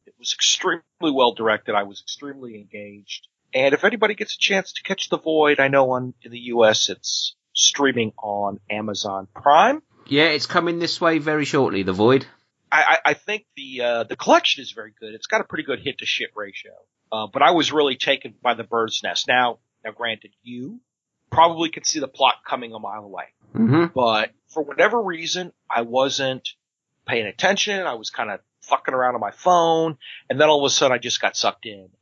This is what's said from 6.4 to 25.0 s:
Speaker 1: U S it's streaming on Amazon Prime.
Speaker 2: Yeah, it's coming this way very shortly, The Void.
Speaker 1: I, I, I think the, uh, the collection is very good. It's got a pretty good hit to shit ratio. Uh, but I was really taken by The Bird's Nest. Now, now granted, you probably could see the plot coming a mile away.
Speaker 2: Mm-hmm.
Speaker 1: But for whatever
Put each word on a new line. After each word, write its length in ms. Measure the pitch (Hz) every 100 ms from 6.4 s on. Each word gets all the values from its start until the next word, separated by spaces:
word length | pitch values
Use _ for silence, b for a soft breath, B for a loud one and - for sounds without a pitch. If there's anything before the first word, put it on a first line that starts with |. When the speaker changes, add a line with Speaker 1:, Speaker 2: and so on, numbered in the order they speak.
Speaker 1:
U 240 | 120 117
S 240 | 110 - -
it's 460 | 95 - - - - _
streaming 600 | - - - 139 120 110 -
on 380 | 107 101 101 98 -
Amazon 580 | 107 107 101 104 98 95
Prime. 480 | - 143 156 214 311 - _ -
Speaker 2:
Yeah, 200 | 139 160
it's 180 | 151 -
coming 320 | 180 170 170
this 220 | 170 -
way 180 | 170 160
very 260 | 151 151
shortly, 380 | 143 147 113 95
The 100 | 95
Void. 340 | 92 110 135 131 _ _ _ _
Speaker 1:
I, 280 | 151 - 160
I, 60 | 147
I 40 |
think 320 | 151 - 214 -
the, 260 | - 135 131
uh, 200 | 120 117
the 120 | 113 131
collection 440 | - 330 - -
is 100 | 120
very 200 | - 107 _
good. 160 | 107
It's 140 | 110 -
got 120 | 220
a 40 |
pretty 180 | 190 160
good 160 | 147 120
hit 200 | 139 -
to 80 | -
shit 240 | - 117
ratio. 380 | - 101 - - 90 _ _ _
Uh, 160 | 110 107
but 80 | 131
I 120 | 147
was 200 | 175 139
really 220 | 147 143 127
taken 380 | - 135 127 104
by 120 | 123
The 100 | 117
Bird's 380 | 107 117 110 -
Nest. 240 | 98 87 -
Now, 320 | 127 123 113 _ _
now 80 | 110
granted, 400 | - 117 110 104 _
you 380 | 123 123 131 240 _ _ _ _ _
probably 400 | - 170 165 165
could 160 | 160 -
see 140 | 156
the 80 | 135
plot 260 | - 131 - -
coming 280 | 131 117
a 40 | 110
mile 240 | 104 107
away. 220 | 104 92 69 _ _
Speaker 2:
Mm-hmm. 320 | - 226 151 170
Speaker 1:
But 380 | 131 117 107 110 _ _
for 160 | 160
whatever 360 | 147 147 196 233